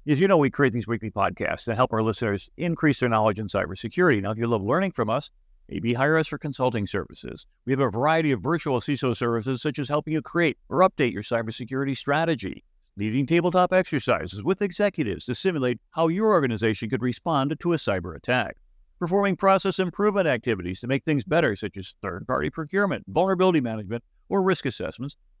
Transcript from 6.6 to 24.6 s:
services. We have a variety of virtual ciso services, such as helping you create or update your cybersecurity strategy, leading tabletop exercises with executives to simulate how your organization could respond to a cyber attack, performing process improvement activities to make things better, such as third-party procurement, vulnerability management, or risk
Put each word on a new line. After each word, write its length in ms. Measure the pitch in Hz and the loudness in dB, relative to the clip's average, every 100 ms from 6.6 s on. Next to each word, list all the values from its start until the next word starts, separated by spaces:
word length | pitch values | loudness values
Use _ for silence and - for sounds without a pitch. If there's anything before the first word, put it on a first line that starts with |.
| 127 117 101 | 0 0 -2
services. 600 | 98 80 - - - - _ - | -4 -6 -10 -12 -12 -16 _ -2
We 80 | |
have 60 | 131 | 0
a 100 | 131 | 2
variety 420 | 104 143 160 156 | 2 2 2 2
of 100 | 120 | 0
virtual 380 | 87 165 151 127 | 0 -2 0 -2
ciso 360 | 131 139 131 113 | 0 -2 0 0
services, 460 | 120 117 113 127 | 0 0 -2 -2
such 160 | 151 147 | -4 -4
as 80 | 131 | -4
helping 240 | 147 156 | -4 -2
you 80 | 156 | -4
create 380 | - 170 165 - - | -2 0 0 0 -4
or 180 | 135 185 | 4 4
update 240 | - 127 | 4 0
your 120 | 98 | 0
cybersecurity 720 | 107 117 113 - 117 131 139 131 | -2 -2 -2 -8 -6 -4 -2 -4
strategy, 680 | - 143 165 147 92 - _ _ _ - | 0 0 2 -2 -4 -10 _ _ _ -6
leading 280 | 107 120 135 | -2 0 2
tabletop 480 | 170 175 180 180 | 2 4 2 2
exercises 680 | 185 185 143 - 95 80 98 | 2 2 -2 0 0 -2 -6
with 180 | 113 185 | -2 -2
executives 640 | 208 - 208 180 120 85 - | -2 0 -2 0 -2 -4 -6
to 80 | |
simulate 480 | 127 185 160 127 120 _ | -2 0 0 0 -2 _
how 180 | - 165 | 0 2
your 180 | 175 220 | 2 4
organization 540 | 190 139 110 113 107 110 | 4 2 2 0 0 -2
could 140 | 110 | -2
respond 580 | 123 120 - 151 139 156 | -2 -4 0 0 0 -2
to 140 | 170 | -2
a 40 | 165 | 0
cyber 380 | - 98 90 76 | 0 -2 -4 -8
attack, 420 | - 127 107 - _ _ _ - | -2 0 -2 -6 _ _ _ -8
performing 360 | 170 190 202 175 | 0 2 2 4
process 440 | 196 196 196 180 | 4 4 2 0
improvement 480 | 185 - 208 202 170 | -2 2 2 2 2
activities 520 | 123 120 104 87 92 | 2 0 -2 -2 -6
to 60 | 120 | -2
make 160 | 135 | -2
things 200 | - 147 | 0 0
better, 320 | - 131 143 101 | 2 2 2 0
such 220 | 104 98 | -6 -8
as 180 | 92 - | -14 -10
third-party 480 | 98 87 - 135 147 | -8 -8 -4 -2 -2
procurement, 520 | - 151 190 202 127 - | -4 -4 -2 0 -2 -4
vulnerability 520 | 107 190 185 185 165 | 0 2 4 4 4
management, 440 | 120 110 95 117 _ _ - | 0 -4 -6 -8 _ _ -4
or 140 | 196 | 0
risk 240 | 190 185 | 2 0